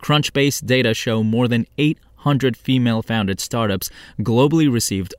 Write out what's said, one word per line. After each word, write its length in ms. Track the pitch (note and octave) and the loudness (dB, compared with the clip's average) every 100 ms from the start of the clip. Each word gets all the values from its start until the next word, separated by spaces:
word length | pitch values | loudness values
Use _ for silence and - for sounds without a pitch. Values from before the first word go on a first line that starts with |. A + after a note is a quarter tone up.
Crunchbase 640 | - D3 C#3+ C#3+ C#3 - - | -2 -2 0 0 0 0 0
data 280 | B2+ A#2 | 0 2
show 300 | A2+ - A2 | 0 -2 -2
more 260 | A2 A2+ B2 | 0 0 0
than 180 | A#2 A2+ - | 0 -4 -2
eight 200 | D3+ D#3 _ _ | -2 -2 _ _
hundred 400 | D3 C#3+ B2+ A2+ | 0 2 0 -2
female-founded 880 | - C3 A#2+ A2+ - A2+ G2 F#2 | 0 2 2 0 -2 -2 -2 -4
startups 480 | - A#2+ A2 F#2+ - - - - | -4 -4 -2 -2 -6 -14 -18 -8
globally 500 | A2+ A#2 C#3+ E3 D3+ | -2 2 4 4 2
received 420 | A#2 - F#2+ F#2 | 0 -2 -4 -6